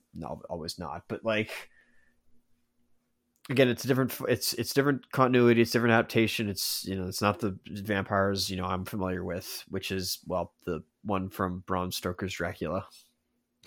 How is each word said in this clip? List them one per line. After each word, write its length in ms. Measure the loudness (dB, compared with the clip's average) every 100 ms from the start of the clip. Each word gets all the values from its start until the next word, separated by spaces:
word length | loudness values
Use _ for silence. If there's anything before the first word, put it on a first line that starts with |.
| _
not, 260 | -12 -10 -10 -10
always 300 | -10 -8 -8
not. 240 | -8 -10 -8
But, 160 | -4 -2
like, 440 | 0 -2 -8 -14 _ _ -20 _ _ _ -20 _ _ _ _ _ _ _ _ _ _ -2
again, 180 | 4 4
it's 160 | 4
a 40 | 0
different 240 | 2 2
f-, 120 | -2 -2
it's, 240 | 0 0
it's 200 | -2 0
different 380 | 2 2 2 -2
continuity, 500 | 2 4 8 8 8
it's 100 | 6
different 220 | 4 4
adaptation. 560 | 4 4 2 2 0 -4
It's, 360 | -2 -4 -4 -4
you 100 | -4
know, 120 | -4
it's 140 | 0
not 180 | 0 2
the 180 | -2 -6 -10
vampires, 840 | -10 -2 -2 2 2 2 0 -2
you 60 | -2
know, 100 | -2
I'm 200 | -4 -4
familiar 380 | -4 -2 -2
with, 400 | -4 -6 -8 -14 -8
which 220 | -6 -4
is, 280 | -4 -4 -6 -4
well, 280 | -4 -4 _ -6
the 160 | -6 -8 _
one 260 | -2 -2 -2
from 300 | -2 -4 -4 -4
Bram 240 | -2 -2
Stoker's 420 | -4 -4 -4 -6
Dracula. 540 | -4 -6 -4 -4 -4 -6 -20 _ _ _ _ _ _